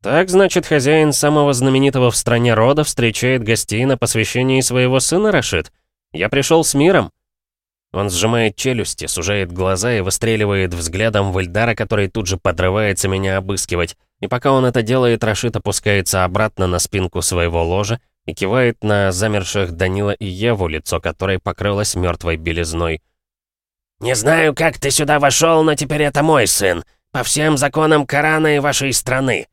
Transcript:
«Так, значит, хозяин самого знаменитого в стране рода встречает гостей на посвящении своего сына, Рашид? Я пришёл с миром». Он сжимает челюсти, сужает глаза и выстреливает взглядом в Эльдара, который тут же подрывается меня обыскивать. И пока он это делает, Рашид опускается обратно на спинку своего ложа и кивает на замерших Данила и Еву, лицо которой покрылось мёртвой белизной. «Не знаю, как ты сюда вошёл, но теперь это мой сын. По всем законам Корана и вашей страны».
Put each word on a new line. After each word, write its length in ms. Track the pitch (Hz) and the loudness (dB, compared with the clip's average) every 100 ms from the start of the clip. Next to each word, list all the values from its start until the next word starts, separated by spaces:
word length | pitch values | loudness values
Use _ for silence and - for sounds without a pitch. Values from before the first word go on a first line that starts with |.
«Так, 280 | 98 147 185 | 2 0 4
значит, 360 | 185 190 185 | 4 4 2
хозяин 460 | - 151 127 156 151 | 2 2 4 4 4
самого 420 | - 147 151 143 | 2 2 4 2
знаменитого 560 | 123 131 135 139 135 123 | 2 2 4 2 4 2
в 60 | |
стране 380 | - - 117 120 | 2 0 2 4
рода 300 | 110 117 147 | 4 4 2
встречает 600 | 151 - 117 104 123 131 | 0 0 0 0 0 0
гостей 400 | 110 113 - 107 | 0 -2 0 -2
на 120 | 131 127 | 0 0
посвящении 640 | 117 113 107 123 131 131 | 0 -2 -2 0 2 2
своего 380 | 131 123 127 131 | 2 0 2 2
сына, 320 | - 170 214 | 0 0 2
Рашид? 420 | 175 123 85 - _ _ _ _ | 0 0 -4 -4 _ _ _ _
Я 160 | 78 104 | -4 0
пришёл 340 | 139 135 165 | 0 4 2
с 100 | 151 | 4
миром». 380 | 139 160 180 95 _ _ _ _ _ _ _ _ | 2 4 2 0 _ _ _ _ _ _ _ _
Он 180 | - 101 | -4 -4
сжимает 460 | 87 110 117 110 | 0 0 2 0
челюсти, 520 | - 131 127 92 - 78 | 0 -4 -2 -4 -8 -8
сужает 440 | - 85 104 90 | -6 -2 -2 -4
глаза 420 | 87 92 95 120 | -2 -2 0 0
и 80 | 113 | -2
выстреливает 720 | 92 - 113 110 104 98 92 | -2 -2 -2 0 0 0 -2
взглядом 580 | 87 82 90 110 104 98 | -4 -6 -2 0 0 0
в 80 | 92 | -2
Эльдара, 360 | 90 95 117 | -2 -2 -2
который 320 | 110 107 104 98 | -2 -2 -2 -2
тут 200 | 113 92 | -4 -6
же 100 | 95 | -2
подрывается 720 | 95 87 92 101 107 95 95 | -2 0 0 2 0 -2 -2
меня 300 | 95 95 95 | -2 -2 -2
обыскивать. 600 | 95 95 - 87 85 - _ _ | -4 -6 -4 -4 -4 -8 _ _
И 60 | - | -6
пока 240 | 123 143 | -2 2
он 140 | 135 | 2
это 180 | 127 120 | 2 0
делает, 400 | 107 131 123 113 | 0 2 2 2
Рашид 320 | 110 104 117 | 0 -2 -2
опускается 680 | 107 - 98 104 101 90 95 | -4 -4 -2 0 0 0 0
обратно 440 | 90 92 107 - 92 | 0 0 -2 0 0
на 120 | 90 | 0
спинку 420 | - 101 90 90 | -2 -2 -2 -4
своего 420 | - 90 85 85 | -2 -2 0 0
ложа 360 | 82 95 101 117 _ _ | 0 -2 -2 -6 _ _
и 80 | - | -14
кивает 500 | - 95 123 120 117 | -6 -2 0 0 -2
на 280 | 107 101 98 | 0 2 0
замерших 600 | 90 107 104 90 104 90 | 0 -2 -2 -2 -4 -4
Данила 400 | 85 92 95 101 | -2 -2 0 -2
и 140 | - | -4
Еву, 420 | 104 90 117 107 87 | -8 -2 -2 0 -2
лицо 340 | 78 - 82 | -4 -4 -4
которой 380 | 82 - 95 92 | -4 -4 -4 -2
покрылось 560 | - - 101 101 107 | -4 -4 -2 -2 -2
мёртвой 420 | 87 90 85 85 80 | -2 -2 -2 -4 -4
белизной. 640 | 82 85 80 82 85 80 _ _ _ _ _ _ _ _ _ _ | -4 -4 -4 -2 -4 -4 _ _ _ _ _ _ _ _ _ _
«Не 160 | 117 | -4
знаю, 380 | 127 - 165 160 | 0 2 2 2
как 240 | 139 160 - | 0 -2 -2
ты 140 | 143 | -2
сюда 280 | 131 147 147 | -2 0 2
вошёл, 440 | 143 - 165 160 | 2 2 2 2
но 120 | 156 | 2
теперь 280 | 151 143 147 | 0 -4 -2
это 200 | 147 139 | 0 2
мой 240 | 156 151 101 | 2 4 2
сын. 380 | - 98 85 - _ _ | 2 0 -2 -6 _ _
По 120 | 127 | -6
всем 340 | - 147 156 143 | -4 0 0 2
законам 480 | 143 151 156 151 | 0 0 2 2
Корана 500 | 139 143 151 156 156 | 2 0 0 2 2
и 40 | 147 | 2
вашей 340 | 143 - 139 | 0 -2 -2
страны». 540 | 127 - 131 135 95 - | -4 -2 -2 0 -2 -6